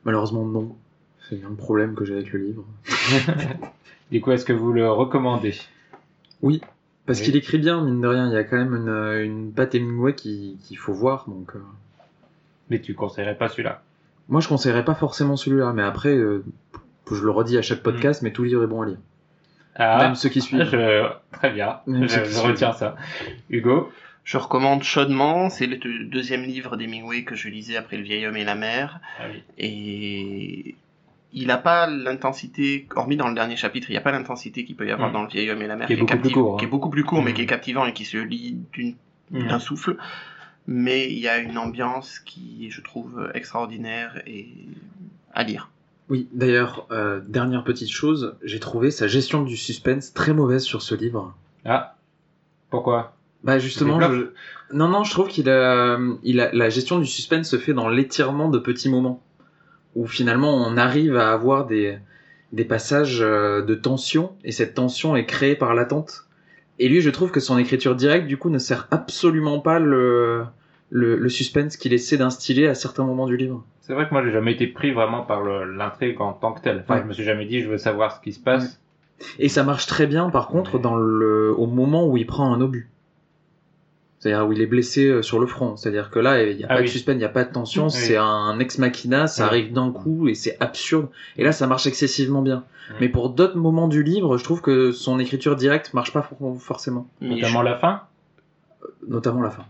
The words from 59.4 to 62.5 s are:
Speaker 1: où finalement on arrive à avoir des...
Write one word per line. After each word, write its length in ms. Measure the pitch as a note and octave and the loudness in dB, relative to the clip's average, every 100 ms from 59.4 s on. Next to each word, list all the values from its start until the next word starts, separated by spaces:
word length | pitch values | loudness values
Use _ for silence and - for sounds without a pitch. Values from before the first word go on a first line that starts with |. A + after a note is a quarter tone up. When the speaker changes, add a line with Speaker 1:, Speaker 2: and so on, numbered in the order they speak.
| _ _ _ _ _ A#2 | _ _ _ _ _ -6
Speaker 1:
où 120 | A2+ | -4
finalement 480 | - A#2+ A#2+ D3 C3+ | 0 2 4 4 2
on 220 | A#2+ A#2 | 2 2
arrive 380 | B2 C#3+ D#3 B2+ | 4 4 4 4
à 160 | A2 | 4
avoir 340 | A2 A#2+ C3+ C3 | 4 4 2 2
des... 300 | G#2+ G#2 G2+ - - _ - _ | 0 0 -2 -14 -20 _ -20 _